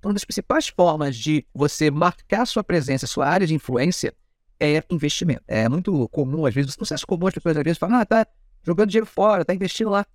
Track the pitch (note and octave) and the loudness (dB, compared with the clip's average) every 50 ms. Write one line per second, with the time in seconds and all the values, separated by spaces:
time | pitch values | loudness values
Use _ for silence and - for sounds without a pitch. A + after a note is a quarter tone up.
0 | - G#3 G3+ G3+ - - G#3 - - _ B3+ D#4 D4+ - - - F3+ F3 D#3 D#3 | -2 -2 -2 -2 -4 -6 -8 -8 -2 _ 0 0 0 -2 2 4 4 4 4 2
1 | D3+ C#3+ C3 A2+ A2 D3 D#3 D3+ - _ _ - C#3+ D3 - - D#3 D3+ C#3 D3+ | 0 -2 -4 -4 -2 0 0 0 0 _ _ 0 0 0 2 2 2 2 2 4
2 | E3+ F3+ - - - _ - G#3+ B3 - - A3+ G3+ - F3+ E3+ C#3 C3 C3+ C3 | 2 0 0 -2 -6 _ 0 0 0 0 -2 -4 -2 0 -2 -2 0 0 -2 -2
3 | - B2+ - - C3+ C3+ E3 F#3+ G3 D#3+ D#3+ D3+ - - - A#2+ C3 E3+ F3+ - | -2 -4 -4 -2 0 2 2 2 2 2 0 -2 -2 -2 -2 0 0 0 0 -2
4 | - - - _ _ _ _ _ _ _ _ _ - D3 D3 D#3 - _ F3+ D#3+ | -4 -6 -8 _ _ _ _ _ _ _ _ _ 0 2 2 0 0 _ -4 -2
5 | - D3 - - F3+ E3+ C3 - _ - - G#2+ A2 A2+ B2+ E3+ F3+ - F#3+ D3 | -2 -2 -2 -2 -2 -2 -2 -2 _ -4 -2 0 0 2 0 0 -2 0 0 0
6 | A#2+ A2 - - C#3+ C3 C#3 D#3+ D#3+ C3+ A2 C3+ C#3+ C3+ - - A3 - D3 C#3 | 0 -2 -2 -4 -2 -2 -2 0 0 0 0 0 -2 -2 -4 -8 -8 -6 -6 -8
7 | - - F#3+ E3 F3 F#3+ - - - F3 D#3+ D#3 C#3 D3 E3+ - - F3 A#3+ B3 | -4 -4 -4 -2 -2 -2 -2 -2 -2 -2 0 0 0 0 -2 -2 0 0 2 0
8 | A3 - E3+ E3 A3 _ _ _ _ _ _ _ _ - F3 E3 G#3+ G#3 F#3 A3+ | 2 2 2 0 0 _ _ _ _ _ _ _ _ -4 0 2 0 2 2 0
9 | A3 - - - F#3+ G#3+ G#3 - G#3 - F#3 F#3 F#3+ F3+ - - A3+ A3 G3+ G3 | -2 0 -2 2 2 2 4 2 0 -2 -2 -2 -2 -6 -2 -2 -2 0 0 -2
10 | G3+ _ | -2 _